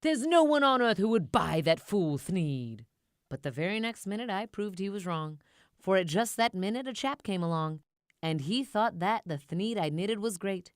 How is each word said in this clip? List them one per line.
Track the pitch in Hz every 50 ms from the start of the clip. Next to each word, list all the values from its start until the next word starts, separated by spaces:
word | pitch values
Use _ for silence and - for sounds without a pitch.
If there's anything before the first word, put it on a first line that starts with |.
There's | - 311 320 262 233
no | 320 349 339 320
one | 294 302 294
on | 277 277 262 254
earth | 247 233 214 180
who | 196 220
would | 226 226 165 120
buy | - 240 165 160 156 160
that | 151 156 165 -
fool | - - 202 208 180 156 147 135
thneed. | - - 175 190 165 151 139 131 123 117 113 107 113 _ _ _ _ _ _ _ _ _
But | - 131
the | _ 147
very | 123 120 156 180 208 220
next | 226 226 226 - -
minute | 196 202 214 240 247
I | 202 190 214
proved | 233 - - 208 208 190 175
he | 190 196
was | 196 208 180
wrong, | 180 170 160 156 156 156 147 _ _ _ _ _ _ _ _
for | _ - 190
at | 190 180
just | 165 147 190 233 226 -
that | - 226 - -
minute | 185 185 196 226 247 269
a | 262
chap | 247 - - 269 277 -
came | - - 196 185
along, | 175 170 165 160 156 156 156 156 _ _ _ _ _ _ _ _
and | - 160 160 160
he | 139 147 208 254
thought | 269 - - 208 220 233 - 175
that | 175 190 220 220 -
the | 180 156 143
thneed | - _ - 170 196 220 233 208
I | 170 156
knitted | 147 160 185 208 226 214
was | 202 226 202 175
great. | - 196 196 185 175 - _